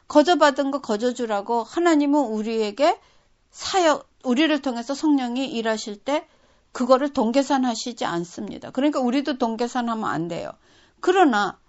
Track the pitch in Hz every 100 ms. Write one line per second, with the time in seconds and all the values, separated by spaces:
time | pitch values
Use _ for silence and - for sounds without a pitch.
0 | - 302 302 320 294 277 269 277 - 208
1 | 247 247 226 202 - 233 220 349 349 294
2 | 285 294 233 214 220 226 208 208 311 -
3 | _ _ _ _ _ - - 392 330 -
4 | - _ 254 240 311 294 269 233 233 -
5 | 311 277 247 240 262 226 226 220 226 202
6 | - 294 - _ _ _ _ - 247 254
7 | 285 269 220 254 269 269 254 220 240 226
8 | - 170 175 - 208 - - 262 294 311
9 | 247 277 294 254 233 226 240 247 233 220
10 | 208 151 170 160 - - _ _ _ _
11 | - 381 320 208 190 -